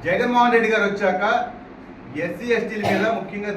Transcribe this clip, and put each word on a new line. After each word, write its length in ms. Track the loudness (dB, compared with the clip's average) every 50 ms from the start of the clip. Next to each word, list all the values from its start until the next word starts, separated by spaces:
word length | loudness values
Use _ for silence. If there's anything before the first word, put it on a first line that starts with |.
| 0
జగన్మోహన్ 480 | 0 0 2 2 2 4 4 4 6 6
రెడ్డి 140 | 4 4 4 2
గారు 100 | 2 2 0
వచ్చాక 320 | 0 0 0 0 0 2 2 2 2 2 0 -2 -8 -14 -16 -18 -18 -18 -18 -18 -18 -18 -18 -12 -8 -6 -6
ఎస్సీ, 240 | -6 -6 -6 -2 0 0 0
ఎస్టీల 240 | 0 -2 -6 -2 0 0
మీద, 140 | 0 2 2 0 0 -2
ముఖ్యంగా 340 | -4 -8 -8 -8 -6 -6 -6